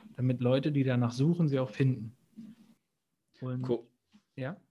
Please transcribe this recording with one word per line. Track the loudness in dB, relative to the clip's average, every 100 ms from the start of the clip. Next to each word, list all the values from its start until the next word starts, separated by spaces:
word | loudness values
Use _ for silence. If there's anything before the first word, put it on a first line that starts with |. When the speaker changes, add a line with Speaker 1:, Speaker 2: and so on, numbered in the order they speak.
| -14 -2
Speaker 1:
damit | 0 2
Leute, | 2 2 2
die | 0
danach | 2 2 0
suchen, | 2 2 2 2
sie | 0
auch | -2
finden. | 0 0 0 -6 -14 _ -20 -20 -20 -20 _ _ _ _ _ _ -12
Und | -8 -6 -2
Speaker 2:
Co-, | -4 -6 _ _ -20 _ -10
Speaker 1:
ja? | -10 -10 _